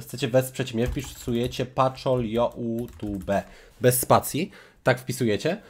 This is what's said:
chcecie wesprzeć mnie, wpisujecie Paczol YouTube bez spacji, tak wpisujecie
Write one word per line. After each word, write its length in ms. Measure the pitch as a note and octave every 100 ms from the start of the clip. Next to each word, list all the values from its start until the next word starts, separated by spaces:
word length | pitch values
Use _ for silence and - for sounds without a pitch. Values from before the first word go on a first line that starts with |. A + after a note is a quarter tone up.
chcecie 260 | B2 B2 C3+
wesprzeć 460 | B2+ B2+ - B2+
mnie, 140 | A2+ B2
wpisujecie 760 | - - - - A#2 B2 - B2+
Paczol 600 | - C3 C3 C#3 B2+ A2
YouTube 1040 | A2+ A#2+ - A#2 A2+ A#2+ - G#2+ G2 F2+ G2 - - - -
bez 180 | B2+ B2+
spacji, 520 | - B2+ - C3+ F#3 - - _
tak 160 | - B2+
wpisujecie 600 | - B2+ A#2 G2+ D3+ G#3+